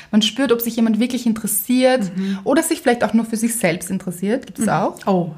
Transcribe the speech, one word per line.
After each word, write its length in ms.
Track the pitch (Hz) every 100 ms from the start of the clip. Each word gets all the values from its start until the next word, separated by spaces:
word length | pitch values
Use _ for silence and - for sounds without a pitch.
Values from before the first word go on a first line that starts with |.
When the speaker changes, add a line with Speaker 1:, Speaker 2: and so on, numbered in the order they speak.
| -
Speaker 1:
Man 120 | 214
spürt, 280 | 220 - 277
ob 80 | 233
sich 120 | 233 233
jemand 220 | 226 208
wirklich 280 | 247 247 240
interessiert 880 | 214 202 - - 254 254 254 185 180
Speaker 2:
Mhm. 220 | 196 196
Speaker 1:
oder 180 | 226 320
sich 180 | 320 330
vielleicht 240 | 254 233
auch 80 | 208
nur 100 | 226 226
für 100 | 214
sich 180 | 226 -
selbst 340 | 175 156 -
interessiert. 560 | 190 185 175 196 254 -
Gibt's 160 | -
Speaker 2:
Mhm. 60 | 214
Speaker 1:
auch. 360 | 151 247 - -
Speaker 2:
Oh, 280 | 190 170